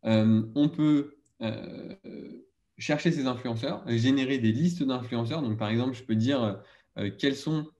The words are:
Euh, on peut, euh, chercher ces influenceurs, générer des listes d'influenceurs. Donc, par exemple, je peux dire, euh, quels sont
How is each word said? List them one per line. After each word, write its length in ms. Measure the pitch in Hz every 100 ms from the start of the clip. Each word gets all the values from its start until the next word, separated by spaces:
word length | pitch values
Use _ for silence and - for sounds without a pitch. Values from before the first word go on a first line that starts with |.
| 113
Euh, 360 | 110 110 110 110
on 140 | 143 151
peut, 500 | 151 151 147 143 - _ _
euh, 520 | 113 104 95 - - - - - - - - _ _ -
chercher 340 | - 196 175
ces 140 | 147 131
influenceurs, 580 | 120 127 113 139 202 -
générer 520 | 117 120 135 131 135
des 120 | 113
listes 320 | 113 175 170
d'influenceurs. 600 | 135 127 113 120 117 160
Donc, 160 | 131 107
par 100 | 107
exemple, 260 | 113 127
je 80 | 127
peux 140 | - 110
dire, 440 | 117 143 110 98 - _ _ -
euh, 140 | 101 101
quels 180 | 143 139
sont 320 | - 156 151